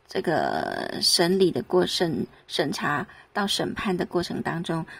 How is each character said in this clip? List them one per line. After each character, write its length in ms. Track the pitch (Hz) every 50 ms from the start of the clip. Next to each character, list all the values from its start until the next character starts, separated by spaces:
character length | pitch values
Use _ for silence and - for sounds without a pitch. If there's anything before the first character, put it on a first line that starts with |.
| _
这 140 | - - 240
个 800 | 233 185 156 131 71 67 - - - - - - - - - -
审 380 | - - - - 175 170 185 190
理 100 | 190 170
的 140 | 135 127 -
过-， 220 | - - 180 180
审-， 400 | 185 - - 185 165 156 - - - - - _
审 260 | - - - 160 139
查 360 | 143 - - 139 147 143 - - - - - _
到 160 | - 208 202
审 260 | 196 - - 165 - -
判 240 | - - 208 180
的 80 | 175 -
过 160 | - - 175
程 220 | 170 - - - -
当 180 | - 156 165
中， 240 | 175 - 165 165 170 - -